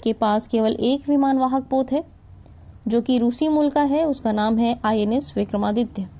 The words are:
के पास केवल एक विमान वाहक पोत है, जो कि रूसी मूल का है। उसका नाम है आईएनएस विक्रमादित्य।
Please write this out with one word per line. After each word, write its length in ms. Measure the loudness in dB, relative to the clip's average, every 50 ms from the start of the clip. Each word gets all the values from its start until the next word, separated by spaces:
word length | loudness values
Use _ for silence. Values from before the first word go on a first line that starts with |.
| -4
के 100 | -4 -2
पास 340 | 0 0 0 0 0 0 -2
केवल 260 | 0 0 2 0 0
एक 360 | 0 0 0 0 0 0 0
विमान 280 | 2 2 2 2 2 2
वाहक 260 | 2 0 0 -2 -2
पोत 280 | -2 0 -2 0 0
है, 120 | -2 -4 -4 -6 -12 -20 -20 -20 -20 -20 -20 -20 -20 -20 -20 -20 -20 -10 -4 -2
जो 140 | 0 0
कि 160 | 2 2 2 2
रूसी 300 | 2 0 0 0 0 2
मूल 220 | 2 2 2 2
का 120 | 2 2
है। 240 | 2 2 2 2 0
उसका 260 | 0 -2 -2 -2 -2
नाम 260 | 0 0 0 2 2 2
है 220 | 2 0 0 0 -2
आईएनएस 480 | 0 0 0 0 0 0 -2 -2 -4 -4 -4
विक्रमादित्य। 680 | -4 -2 -2 -2 -2 0 0 0 -2 -2 -4 -8 -8 -8 -10 -16